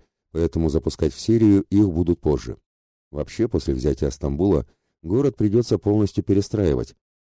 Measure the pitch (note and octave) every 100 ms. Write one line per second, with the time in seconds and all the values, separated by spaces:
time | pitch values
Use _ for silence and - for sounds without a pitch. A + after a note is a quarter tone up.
0 | _ _ _ D#2+ E2 - E2 D2+ - -
1 | D#2 - - A2+ G#2+ G2 - G2 G#2 D#2+
2 | E2+ E2+ D#2 C#2 - - _ _ _ _
3 | _ C#2+ D2 - A#2 E2+ D2 C2 C2+ C2+
4 | C#2+ - D2+ C#2+ F#2+ D#2+ A#1+ _ _ _
5 | E2 A2 C#3 - G#2+ G#2+ A#2+ G#2 - G#2
6 | G2+ - - G2 G2 G#2+ F#2 C2+ - -
7 | _ _